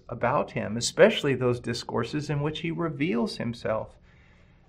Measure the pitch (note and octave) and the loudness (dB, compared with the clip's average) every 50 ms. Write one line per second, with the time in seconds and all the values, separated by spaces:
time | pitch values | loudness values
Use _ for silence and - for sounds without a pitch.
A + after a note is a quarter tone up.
0 | - - A#2+ A2+ - A#2+ C3+ D3 - - - A#2+ G#2+ G2+ G#2 A#2 A#2+ - - - | -10 -12 -6 -2 0 2 2 2 0 -2 -2 -4 -4 -4 -4 -4 -4 -2 6 8
1 | E3 G#3+ A3 - - D3 C3+ A#2+ B2+ B2 B2 B2 - A2+ A#2 - - - - A#2 | 8 8 8 4 2 0 2 2 2 2 0 0 -2 -4 -6 -6 -6 -4 -2 -2
2 | A#2 A2+ - D3+ C#3 - D3+ C#3+ C#3+ D3+ D#3 - - E3+ E3 D#3+ E3+ D#3+ D3 C3+ | -2 -2 -4 -6 -4 -2 -2 -2 -2 -2 -4 -4 -4 -6 -4 -2 -4 -4 -2 -2
3 | - F3 G#3 A#3 A#3 G3+ - - B2+ A#2 A2+ - - A2 A2 A2 - - - - | -2 0 0 0 -2 -2 -4 -4 -6 -6 -6 -4 -4 -2 -2 -2 -4 -8 -12 -20
4 | - - - - - - - - - - - - - | -20 -20 -20 -20 -20 -20 -20 -20 -20 -20 -20 -20 -20